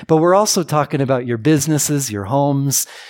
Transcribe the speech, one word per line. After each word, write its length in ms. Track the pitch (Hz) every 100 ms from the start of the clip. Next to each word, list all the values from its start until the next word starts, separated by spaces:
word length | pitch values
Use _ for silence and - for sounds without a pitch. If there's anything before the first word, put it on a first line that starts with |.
| -
But 120 | 160
we're 160 | 170
also 280 | 190 208 -
talking 380 | 165 151 143 147
about 260 | 135 131 127
your 120 | 120
businesses, 720 | 110 156 156 151 - 147 135
your 140 | 104
homes, 640 | 98 139 143 143 139 131 - - -